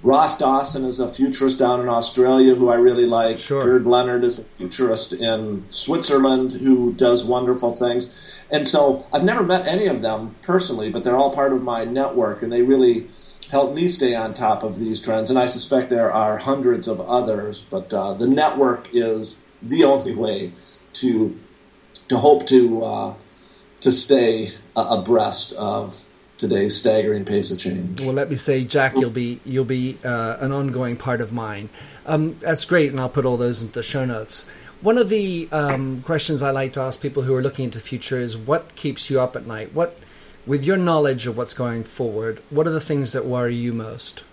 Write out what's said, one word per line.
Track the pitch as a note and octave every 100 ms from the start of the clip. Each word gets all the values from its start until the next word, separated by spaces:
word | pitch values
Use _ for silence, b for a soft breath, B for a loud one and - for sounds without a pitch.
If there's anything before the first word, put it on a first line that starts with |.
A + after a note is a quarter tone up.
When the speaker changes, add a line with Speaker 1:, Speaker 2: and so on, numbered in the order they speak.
Speaker 1:
Ross | B2 C#3+ D#3 -
Dawson | C#3 C3+ C#3 C#3 C3
is | B2+
a | B2+
futurist | - C3+ C3 C3+ B2+
down | B2+ B2
in | B2
Australia | A#2 A#2 - B2+ C3 C3 B2
who | B2
I | A#2+
really | B2 A#2+ A#2+
like. | A#2 A2+ A2+
Speaker 2:
Sure. | - C#3
Speaker 1:
Gerd | B2 B2+ A#2
Leonard | B2 B2 B2
is | A#2+ A#2+
a |
futurist | - - F#2 - B2 A2 -
in | - A2+ A2 G#2+ G2+ -
Switzerland | - - E3 - C#3 C3+ C3 C3
who | - C3+ B2+ A#2+
does | A#2+ B2+ A#2+ A2
wonderful | B2+ B2 B2+ A#2+ A#2
things. | B2 B2 B2 B B B B
And | D3 C3+
so | D#3 C#3+ C3 -
I've | D3+
never | F3+ A#3+
met | F3+ F#3 D3
any | F3+ G3+
of | B2
them | A2 A2 A2 -
personally, | - F3+ F3+ A2+ G#2+
but | A#2
they're | B2 B2+
all | C#3
part | C#3 C#3
of | C3
my | B2 A#2
network, | A#2 B2+ C#3 B2 G#2+ G#2
and | A#2
they | A#2+
really | B2 C3+ B2+ A2+ - B B B -
help | C#3 C#3
me | D3 F3
stay | - C3 A#2
on | A2
top | G2+ A2+ G#2
of | A2 F#2
these | A2 G#2
trends. | - A2 A2
And | B2+
I | B2
suspect | - - C3 B2+
there | A#2+ A2+
are | A2 G#2+ G#2+
hundreds | C3+ C#3 B2 A2+ A2+
of | G#2+
others, | - B2 A2+ G#2 G#2 - -
but, | F#2+ F#2
uh, | G2+ G2
the | G2 B2
network | C#3 D3+ C3+ C3 A#2+ -
is | A#2+ A2+ A2 A2 - _ _
the | A2+ D#3
only | C#3 C3+ B2+ G#2+
way | A2 G2 F2+ B B B B
to, | - B2+ A2 G#2+ - - _ _ _ _ - -
to | B2+
hope | C#3+ C#3 -
to, | C3 A#2+ A2+
uh, | A2 G#2 G#2+ G#2+ - b b b b _
to | C3+
stay | B2 - C3+ A#2 A2 G#2 - - A2+
a-, | A2 A2
abreast | F#2 A#2 G#2+ G#2 -
of | - G#2+ G2+ F#2 - - _ _ -
today's | G#2+ G2+ G2+ -
staggering | A#2 A2 G#2+ G#2 F#2+
pace | G2+ G2
of | F#2+
change. | F#2 F#2 F2+ F#2
Speaker 2:
Well, | C3
let | C3 C#3+
me | C3
say, | - C3+
Jack, | B2 D3 C3+ C3
you'll | B2
be, | A#2 A#2+ A#2+ -
you'll | C3 B2
be, | B2+ B2+ - B2+
uh, | A#2+ A2+ A2
an | C3+
ongoing | C#3 C#3 B2+ B2 A#2+
part | C3 A#2+
of | A2+
mine. | A#2 A2 G2+ G#2 B B B -
Um, | D#3 D#3 D#3
that's | F3+ D#3
great, | - F3 D3
and | C3+
I'll | B2+
put | C#3+ B2+
all | A#2+
those | B2 A2
into | A2+
the | A#2+
show | A2+ C#3 B2+
notes. | A#2 A2 - - B B B
One | G3 A#3+
of | G#3
the, | A3 G3 F3 D#3+
um, | D#3 C#3+ C3+ C3+ C3
questions | B2+ D#3+ - D3
I | C#3
like | C3+ C3
to | C#3+
ask | C3 B2
people | C#3+ C3
who | C3 C3
are |
looking | C3 C3 B2+
into | A2+
the |
future | - B2+ - B2+
is, | B2 A2+
what | A2 E3 - -
keeps | D3 B2 -
you | C3+
up | B2+ -
at | -
night? | G#2+ G#2+
What, | D3 E3+ - b b b b -
with | C#3+
your | C#3 F#3+
knowledge | F3+ D#3+ D3 B2+ A#2+
of | A2+
what's | A#2+
going | - B2 A#2
forward, | A2 - A#2+ G#2+ A2+ A2 -
what | D3 D#3+
are |
the | D#3+
things | D#3 D3 B2+
that | C3 A#2
worry | B2 A#2+
you | A#2+ A#2+
most? | A2+ A2 A#2 - - -